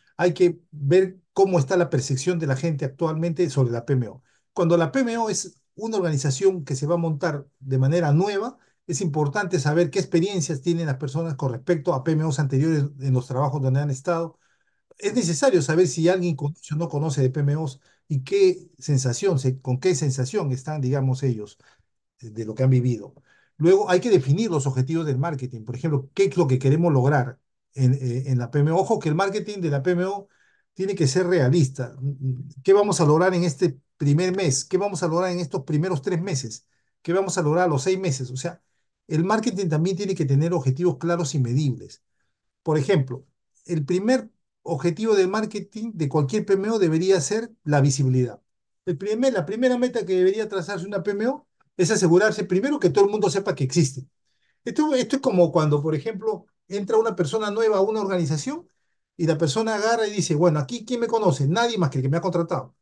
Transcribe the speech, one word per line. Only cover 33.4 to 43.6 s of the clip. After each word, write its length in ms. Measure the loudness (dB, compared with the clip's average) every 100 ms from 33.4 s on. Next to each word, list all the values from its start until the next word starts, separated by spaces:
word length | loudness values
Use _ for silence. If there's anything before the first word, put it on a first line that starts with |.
este 360 | 0 0 -2 -2 _ -2
primer 400 | 2 2 2 0
mes? 300 | 0 -2 -2
¿Qué 120 | -2
vamos 260 | -2 -2
a 40 | -2
lograr 240 | 0 -2
en 80 | -2
estos 240 | -4 -6
primeros 380 | -2 -2 0 -2
tres 200 | -2 -4
meses? 460 | -2 -6 -6 -12 _ _ _ _
¿Qué 120 | -2
vamos 240 | 0 0 0
a 60 |
lograr 220 | 0 2 2
a 20 |
los 160 | 2
seis 160 | 0 0
meses? 320 | -2 -4 -6
O 40 | -8
sea, 260 | -10 -10 _ _ _ _ -4
el 160 | -2
marketing 460 | 0 0 0 -2 -2
también 280 | 0 0 -2
tiene 180 | -4 -2
que 100 | 0
tener 260 | 2 2
objetivos 440 | 0 0 0 0 0
claros 380 | -2 -2 -2 -2
y 40 |
medibles. 640 | -2 0 -2 -4 -10 -20 _ _ _ _ _ _
Por 140 | -2 0
ejemplo, 480 | 2 0 0 -8 -16 _ _ _